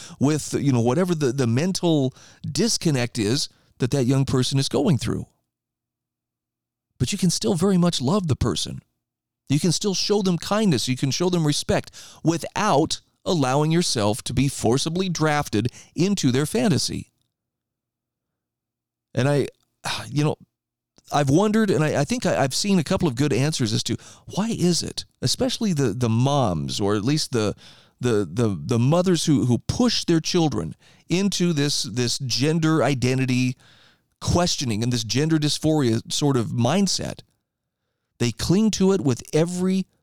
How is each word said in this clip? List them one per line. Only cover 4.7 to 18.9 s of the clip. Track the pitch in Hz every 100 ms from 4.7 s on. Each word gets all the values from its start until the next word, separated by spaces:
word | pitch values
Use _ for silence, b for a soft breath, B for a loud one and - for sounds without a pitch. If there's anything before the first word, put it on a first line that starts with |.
| 226 269 127
through. | 113 - - _ _ _ _ _ _ _ _ _ _ _ _ _ _ _ _ -
But | 123
you | 202
can | 180
still | - 220 185
very | 196 185
much | 175 -
love | 127 202 175
the | 123
person. | 117 78 - 67 _ _ _ _ _ _ -
You | 143
can | 185
still | - 208
show | 180 - 208
them | 190 170
kindness. | - 208 214 123 -
You | 127
can | 139
show | - 180
them | 180
respect | 156 147 - 185 - B B B
without | 156 165 - - 208 143 165 - _ _ -
allowing | 180 127 139 156
yourself | 165 175 - 104 110
to | -
be | 123 139
forcibly | - 107 131 160 170 190
drafted | 147 156 147 147 104 120 B B
into | - 185 202 131
their | 123 151
fantasy. | 220 240 123 - - - _ _ _ _ _ _ _ _ _ _ _ _ _ _ _ _ _ _